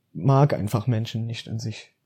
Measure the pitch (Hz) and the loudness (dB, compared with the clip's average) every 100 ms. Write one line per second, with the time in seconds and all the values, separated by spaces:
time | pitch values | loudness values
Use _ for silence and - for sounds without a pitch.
0 | _ - 92 135 147 - 101 120 107 113 | _ -2 4 6 6 2 -2 -2 0 0
1 | 110 113 117 113 - 110 110 107 - _ | -2 -4 -6 -8 -8 -6 -6 -10 -14 _